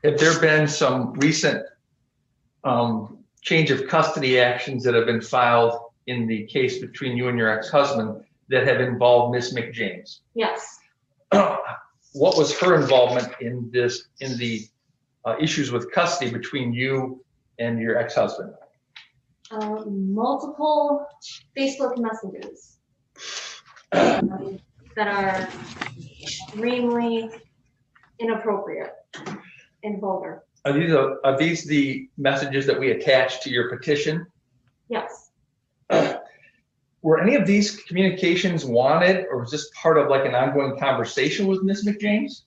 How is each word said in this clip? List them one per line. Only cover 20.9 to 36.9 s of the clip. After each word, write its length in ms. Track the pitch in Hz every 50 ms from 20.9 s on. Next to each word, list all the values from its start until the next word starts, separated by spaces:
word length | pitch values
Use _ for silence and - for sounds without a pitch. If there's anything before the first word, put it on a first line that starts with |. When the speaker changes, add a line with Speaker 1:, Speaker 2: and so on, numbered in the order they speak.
| 294 285 - - - _ - - - - _ _ _
Speaker 2:
Facebook 400 | 277 269 269 - - 269 240 247
messages, 800 | 240 233 220 220 - - 190 - - - - - - - _ _ _ _ _ _ _ _ _ _ - - - - - - - - - _ - - - _ _
um, 680 | - - - - - - - - 381 381 392 392 - - _ _ _ _ _ - -
that 140 | 220 214 208
are 400 | 202 202 196 190 185 190 185 - - 180 - - - - - - - - - - - -
extremely 1080 | - - - - - - 214 208 226 240 254 247 240 240 240 240 240 233 226 226 226 226 - - - _ _ _ _ _ _ _ _ _ _ _ _ _ _ _
inappropriate 720 | 233 226 220 - - 226 202 - - 151 113 - - - - - _ _ - - - - - - - - - - _ _ _ _
and 160 | - 214 202 190
vulgar. 440 | 202 196 185 175 151 - - - _ _ _ _ _
Speaker 1:
Are 60 | 143 143
these, 180 | 147 170 165
uh, 220 | 160 139 - - - - -
are 140 | 170 - 135
these 260 | 156 170 170 160 -
the 460 | 147 151 143 139 135 127 - - - _ -
messages 480 | 139 139 139 135 135 135 135 139 135
that 120 | - 120 -
we 120 | 135 131
attached 520 | 110 - - 151 135 127 110 - - - -
to 60 | 139
your 200 | 123 123 120 - 120
petition? 520 | 117 - 156 147 143 - 156 156 170 165 - _ _ _ _ _ _ _ _ _ _ _ _
Speaker 2:
Yes. 400 | 233 - - - - - _ _ _ _ _ _ _ _ _ _ _ _ _ _
Speaker 1:
<clears throat> 300 | 160 160 - - - - - - - _ _ - _ _ _ _ _ _ _ _